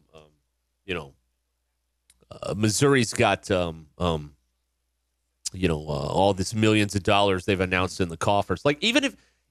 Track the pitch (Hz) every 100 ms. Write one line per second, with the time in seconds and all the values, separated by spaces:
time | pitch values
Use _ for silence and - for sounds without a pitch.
0 | 78 78 78 _ _ _ _ _ 101 87
1 | 69 _ _ _ _ _ _ _ _ _
2 | _ _ - - - 85 107 104 143 139
3 | 113 - 110 95 - 92 87 80 78 -
4 | 87 80 73 _ _ _ _ _ _ _
5 | _ _ _ _ - 95 90 78 78 71
6 | 73 82 98 95 92 110 107 107 101 101
7 | 98 101 101 92 - 92 92 92 92 -
8 | 87 82 - 101 - 90 143 147 208 269
9 | 269 196 _ _ _